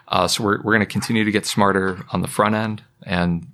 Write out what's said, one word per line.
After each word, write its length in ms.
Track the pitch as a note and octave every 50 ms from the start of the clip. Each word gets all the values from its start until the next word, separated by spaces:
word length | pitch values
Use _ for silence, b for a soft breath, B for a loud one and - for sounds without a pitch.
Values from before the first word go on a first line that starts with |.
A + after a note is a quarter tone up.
| B
Uh, 220 | - - F#2 F2+ E2+
so 160 | - - A2+
we're, 180 | G2+ G2+ -
we're 100 | - A2 G#2+
gonna 120 | A2 G2+
continue 380 | - - G#2 - - A#2 A2 G#2+
to 80 | G#2+
get 140 | G2+ G#2 -
smarter 520 | - - - G2+ G2 F#2+ G2 F#2+ F#2+ F#2 F#2+ - -
on 100 | - F2+
the 60 | F2 -
front 260 | - - G#2 G#2 G#2+
end 280 | G#2+ A2 A2 G#2+ G#2+ - _ _ _ -
and 420 | - F#2 F2+ F2 F2 F2 E2+ E2+ -